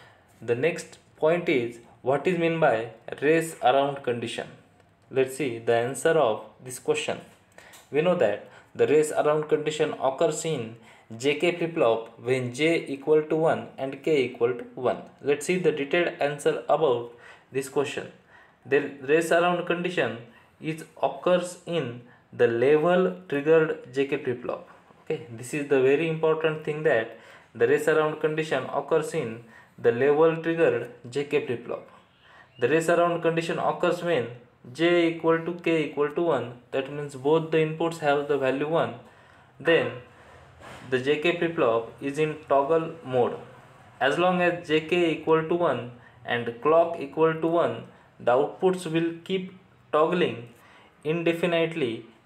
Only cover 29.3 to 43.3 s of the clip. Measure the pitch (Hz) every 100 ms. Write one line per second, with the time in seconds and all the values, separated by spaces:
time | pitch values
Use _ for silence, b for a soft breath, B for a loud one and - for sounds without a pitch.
29.3 | 113 B B B - 120 117 139 143 165
30.3 | 160 165 165 143 117 - - 123 143 143
31.3 | 147 - 117 - - - B B B B
32.3 | B B - 123 160 165 170 175 170 165
33.3 | 165 165 160 147 156 175 165 175 147 117
34.3 | - - _ 123 131 170 175 165 165 165
35.3 | 165 165 180 175 160 147 143 147 170 170
36.3 | 131 120 - - 135 135 147 143 131 139
37.3 | 160 160 160 156 160 165 160 147 143 143
38.3 | 139 131 135 147 165 117 - B B B
39.3 | B B - 147 156 117 - - B B
40.3 | B B B B B 123 127 131 151 170
41.3 | 170 165 165 123 113 113 - 139 143 151
42.3 | 147 - 139 143 165 160 - 131 127 107